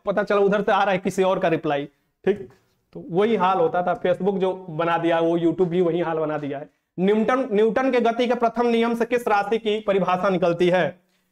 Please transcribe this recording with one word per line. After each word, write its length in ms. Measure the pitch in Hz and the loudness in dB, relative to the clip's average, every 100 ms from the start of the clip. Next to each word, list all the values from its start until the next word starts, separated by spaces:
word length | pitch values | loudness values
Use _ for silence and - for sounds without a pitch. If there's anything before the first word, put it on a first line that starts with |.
| - | -4
पता 160 | 196 | -2
चला 180 | 202 202 | 0 2
उधर 220 | 202 208 | 4 2
से 100 | 202 | 2
आ 100 | 196 | 2
रहा 100 | 202 | 2
है 60 | 190 | 0
किसी 240 | 190 185 | -2 0
और 160 | 185 190 | 0 2
का 100 | 180 | 0
रिप्लाई, 360 | 160 156 143 147 _ _ _ | 0 -2 -4 -6 _ _ _
ठीक। 240 | - 202 123 - _ _ _ | -4 -4 -6 -20 _ _ _
तो 120 | 170 175 | -18 -6
वही 260 | 165 214 214 | -2 0 2
हाल 220 | 180 185 | 0 2
होता 240 | 165 175 | 0 0
था, 200 | 180 170 | -2 -2
Facebook 360 | 185 175 185 190 | -2 0 -2 0
जो 280 | 185 185 185 | -2 -4 -8
बना 280 | 156 165 170 | -4 -2 0
दिया 220 | 170 165 | 0 2
वो 180 | 165 170 | 2 2
YouTube 280 | 165 165 180 | 0 0 0
भी 140 | 175 | 2
वही 200 | 175 170 | 0 0
हाल 180 | 165 160 | -2 -2
बना 200 | 156 151 | -2 -4
दिया 200 | 139 143 | -6 -10
है। 120 | 151 _ _ - | -12 _ _ -2
न्यूटन, 480 | 190 214 220 262 262 | 2 2 2 0 0
न्यूटन 380 | 202 220 220 262 | 2 2 2 0
के 100 | 247 | 2
गति 260 | 226 233 240 | 0 0 -2
के 80 | |
प्रथम 320 | 240 233 233 240 | 0 0 0 0
नियम 280 | 233 233 | 2 0
से 100 | 233 | -2
किस 240 | 226 247 240 | -2 -2 0
राशि 300 | 202 202 226 | 0 0 -2
की 220 | 220 214 | -2 -2
परिभाषा 480 | 214 196 175 185 196 | 0 0 0 0 0
निकलती 400 | 180 175 170 180 | 0 0 2 2
है? 320 | 180 160 - _ _ _ | 2 0 -6 _ _ _